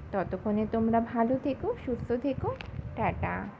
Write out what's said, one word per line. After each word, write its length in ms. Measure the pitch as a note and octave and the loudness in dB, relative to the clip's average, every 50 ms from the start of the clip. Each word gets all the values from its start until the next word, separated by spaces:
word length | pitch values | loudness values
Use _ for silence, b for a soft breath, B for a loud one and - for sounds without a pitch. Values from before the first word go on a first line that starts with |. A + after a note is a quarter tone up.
| B - - | B -4 -2
ততক্ষণে 520 | G3 E3+ - F#3 F#3 - G#3+ G#3 G#3+ A3 G#3+ - | -2 0 0 -2 -2 0 0 2 2 2 2 2
তোমরা 240 | A#3 A3+ A3+ A3+ A3+ A#3 A#3 A#3 | 2 4 4 4 4 2 2 2
ভালো 200 | A#3 A3+ A#3 C4 C4 - | 2 4 4 4 2 2
থেকো, 220 | D4 C4 - - G4+ A#4+ - - | 0 -2 0 0 -2 -2 -2 -2
সুস্থ 240 | - - - - - A#3+ B3+ B3+ | -2 -2 -2 0 0 0 0 0
থেকো, 240 | C#4+ C4 - - G#4+ C5 - - - - - - - - | 0 0 0 -2 -2 -2 -4 -6 -8 -8 -8 -8 -6 -2
টাটা। 380 | C4 A3 F3+ F3 - - F3+ F3 F#3 G3 G3+ - | 0 0 0 0 0 -2 -2 -2 -2 -4 -8 -10